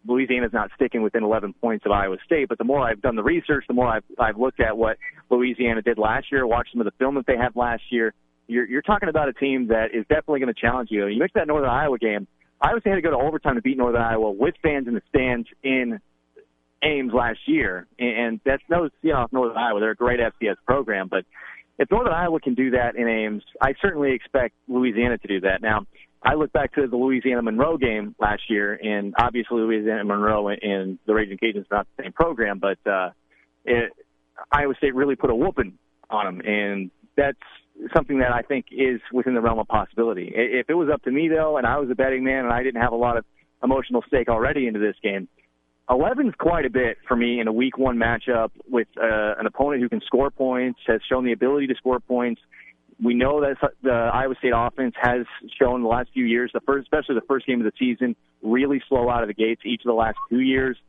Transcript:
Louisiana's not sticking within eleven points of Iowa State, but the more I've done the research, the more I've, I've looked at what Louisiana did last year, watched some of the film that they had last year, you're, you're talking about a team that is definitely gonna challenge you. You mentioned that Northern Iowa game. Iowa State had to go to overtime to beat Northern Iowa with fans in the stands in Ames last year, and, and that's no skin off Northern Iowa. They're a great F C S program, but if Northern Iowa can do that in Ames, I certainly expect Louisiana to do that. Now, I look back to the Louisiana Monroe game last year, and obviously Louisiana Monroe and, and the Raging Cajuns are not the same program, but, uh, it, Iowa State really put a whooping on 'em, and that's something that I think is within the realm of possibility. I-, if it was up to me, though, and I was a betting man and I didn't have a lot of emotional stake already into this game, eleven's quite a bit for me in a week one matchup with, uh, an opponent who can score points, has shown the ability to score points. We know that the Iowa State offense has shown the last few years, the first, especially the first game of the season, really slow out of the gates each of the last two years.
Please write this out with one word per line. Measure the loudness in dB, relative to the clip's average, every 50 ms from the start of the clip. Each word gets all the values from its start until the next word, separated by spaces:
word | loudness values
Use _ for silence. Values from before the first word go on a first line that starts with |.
| _
Louisiana's | 0 0 0 2 2 0 0 0 0
not | -2 -2 -4 -4 -2
sticking | -2 -2 -2 0 -2
within | -2 0 0 0
eleven | 0 2 0 0 -2 -6
points | -8 _ -2 -2 -2 -2 0
of | 0
Iowa | 0 0 0 -2 -4 -8 -2
State, | -2 0 0 0 -2
but | -2 -2
the | 0
more | 0 2 2
I've | 2 0 -2 0
done | -2 -2 0
the | 0
research, | 0 0 0 0 0 0 -2 -2 -2 -2
the | 0
more | 2 2
I've, | 2 0 -2 -4 _ -2 0
I've | 0 0 2
looked | 0 -2 -2 0 0
at | 0 0 2
what | 0 0 0 0 -4 -10 -16 -16 -16 -2 _
Louisiana | 2 2 2 0 0 0 0 0 0 0
did | 0 0 0
last | 2 0 0 0 -2 -4 -2
year, | -2 0 2
watched | 2 0 0 -2 -4
some | -4 -2
of | -2
the | -2 _ _
film | -2 0 0
that | -2 0
they | 0 2
had | 2 2 -2 0
last | -2 -2 -2 -2 -6 -6 -4
year, | -2 0 0 0 -2 _ _ _ _ _ _ -4
you're, | -2 -2 -2
you're | 0 -4 -4
talking | 0 2 0 2 0 0
about | 0 0 0 0
a |
team | -2 -2 -2 -2 0 -2 0 2
that | 2 0 0 0 -2
is | -6 0 _
definitely | 0 0 2 -2 -2 -2
gonna | 0 -2 -4
challenge | 0 0 0 0 0 -4 -2
you. | -2 0 0
You | 0 0 0
mentioned | 0 0 _ -2
that | 0
Northern | 2 0 0 2 0
Iowa | 0 0 0 0 0 0
game. | 0 0 0 -2 -6 _ _ _ _ _ _ _
Iowa | 0 0 0 0
State | 0 0
had | 0
to | 0
go | 0 0
to | 0 0
overtime | 0 0 -2 0 -2 0 0
to | 2
beat | 0 0 0
Northern | 2 2 2 2 2
Iowa | 0 0 0 0 0 -2
with | 0 0 0 0 0 0
fans | -2 0 0 0 -2 -2
in | -4
the | -4 _ _
stands | 0 0 2 2 0 -2 -4 -10 -14 _
in | -4 -2 0 0 0 -2 -6 -8 _ _ _ _ _ _ _ -20 -20 _ _ _ _ _ _ _
Ames | -2 0 0 0 -2 0
last | 0 0 0 0 -4 -4 -2
year, | 0 0 0 0 -2 -4 -6 -10 _ _ -4
and, | -4 -2 0 0
and | -2 -2 -4 -2 _
that's | -2 -2 -2 _ -2
no | 0 0 0 -2 _ _
skin | -2 0
off | 2 2 0 0
Northern | 0 0 0 0 0
Iowa. | -2 -2 0 0 0
They're | 0 0
a | 0
great | _ 0 0 2 2
F | 0 -2 -2 _
C | -4 -4
S | -4 -4 _
program, | 0 0 0 2 -2 -2 -4 -4 -2
but | -4 -4 -4 _ -20 -20 -20 -20 -20 -20 _ _ _ -2
if | 0 2
Northern | 2 2 2 0
Iowa | 0 0 0 0 -2 -2
can | -2 -2 0
do | 0 0 2
that | 2 0 0 0 -2
in | -2 0
Ames, | 0 0 0 -2 -2 -4 -6 -10 -14 _ -2
I | 0 0 0 0
certainly | -2 -2 0 0 0 0
expect | 0 -2 -4 -2 0 0 0 0 _ _ _
Louisiana | -2 0 2 2 2 2 2 2 2 0 -2
to | -2 -4
do | -4 0
that. | 0 0 0 0
Now, | 0 0 0 0 -2 -6 _ -20 -20 _ _ _
I | 0 0 2
look | 2 0 0
back | 0 -2 -2 0 0
to | 0 0 0
the | 0
Louisiana | 0 2 2 0 0 0 0 0 0
Monroe | 0 0 0 2 2 2 2
game | 0 0 0 0 -2 -4 -8 -4 -2
last | 0 0 0 -2 -2 -2
year, | 0 0 0 -2 -4
and | -4 -4 -2 -2 -2 -2 -2 0
obviously | 0 0 2 0 -4 -4 -2 -2 0
Louisiana | 0 2 0 0 0 0 -2 -2 -2
Monroe | -2 0 2 2 2 2 2 0 -2
and, | -4 -4
and | -4 -2 -2 -2 -2 -6 -8 -8 _
the | 0 2
Raging | 2 0 -2 -4 -2
Cajuns | -2 -2 -2 -4 -6 _
are | -2 -2
not | -2 -4 _
the | -12
same | -12 -12
program, | -2 0 0 0 2 -2 -2 -2 -2 -2
but, | -2 -2 -2 _ _ -2
uh, | -2 0 -2 -4 -8 _ _ _ _ _ _ _ _ _ _
it, | 0 0 0 0 -4 -8 -16 -20 _ _ _ _ _ _ -20 -4 _
Iowa | 0 0 2 0 -2
State | 0 -2 0 2
really | 2 0 0 0
put | 0 0 0
a | 2
whooping | 2 0 0 0 -2 -4 -4 -6 _ _ _ _ _ _ _
on | -4 -4 -2
'em, | -4 -6 -6 -4
and | -2 -2 -2 -2 -2 -4 -6 -8 -10 _ _ -20 _ _
that's | 0 0 0 -2 _ -16 -20 -20 -20 _ _ _ -14 -12 0 0
something | 0 0 2 0 2
that | 2 2
I | 2 -2
think | -2 -2 -4 -4 -4 -8
is | -2 0 0 0 0 -2 -6 -4
within | -2 -2 0 0 0
the | 2
realm | 2 0 0 0
of | -2 0
possibility. | 0 0 0 -2 -2 -2 0 0 0 -4 -8 -6 -2
I-, | -2 0 0 0 -2
if | 0 0
it | 0
was | 0 2 0
up | 0 -2 -2
to | -2
me, | 0 0 2 2
though, | 2 2 2 0 0
and | 0 0
I | 0 0 0
was | 0 -2
a | 0
betting | 0 0 0 0 0 0
man | 0 0 0 0
and | 0
I | 0 0 0
didn't | -2 0 0
have | 0 0
a | 0
lot | 0 0 0 0
of | -2 -4 _ _ _ _ _ _ _
emotional | 0 0 0 0 0 -2 -2 -2 0 2
stake | 0 0 2 2
already | 0 2 0 0 0 0 -2
into | -2 0 0
this | 0 0 -2 _
game, | -4 -4 -4 -4 -8 -10 _ _ _ _ _ _ _ _ _ _ _ 0
eleven's | 2 2 2 0 0 0 0 -2 -2
quite | 0 0 2 2 2 0
a | 0
bit | 0 2 0 0 -2 -6 -2
for | -2 0
me | 2 2 0 0 0
in | 0
a | 0
week | 0 2 0 0 0 0
one | 0 0 2
matchup | 2 0 0 0 -2 -2 0 0 0 0 -2 -4 -12 -10 -2
with, | -2 -2 -2 _ _ -2
uh, | 0 0 0 0 0 -2 -2 -2
an | -4
opponent | -4 0 0 0 0 2 0
who | -2 -2
can | -2 -6
score | -4 0 2 2 2 0
points, | 0 -2 -2 0 0 0 -2 -2 -4 _ -2 0
has | 0 0 0 -2
shown | -2 0 2
the | 0
ability | 0 2 2 2 2 0 0 -2
to | -4
score | -2 _ 0 0 0
points. | 0 -2 -2 0 0 -2 -4 -6 _ _ -20 -20 -20 -20 _ _ _ _ -8 -2
We | 0 2 2
know | 4 2 2 2 2
that | 2 0 0 0 -2 -2 -2 _
the | 0 2
Iowa | 2 2 2 2 0 0 0 -2 -4 -2
State | 0 0
offense | 2 2 0 -2 -2 -2 -4 -4 -2 0
has | 0 2 2 0 -2 -6 -12 -18 -18 -18 0
shown | 2 2 2 4 2
the | 0 0
last | 0 0 -2 -4
few | -2 0 2
years, | 2 2 2 0 -2
the | -4 -4
first, | 0 0 0 0
especially | 0 _ -2 -2 0 0 -2
the | -2 0 0
first | -2 -2 0
game | -2 -2 0
of | 0
the | -2 0 0
season, | 0 0 0 0 -2 -2 -2 _ _ _ _ _
really | -2 0 2 2 2 2 0 -2 0 0
slow | 0 2 2 2
out | 2 0
of | 0 -2
the | 0
gates | 0 0 0 0 _ -4
each | -6 -6 -2
of | 0
the | 0
last | 2 2 2 0 -2 -6 -6 -2
two | 0 2
years. | 2 2 2 2 0 -2 -4 -6 _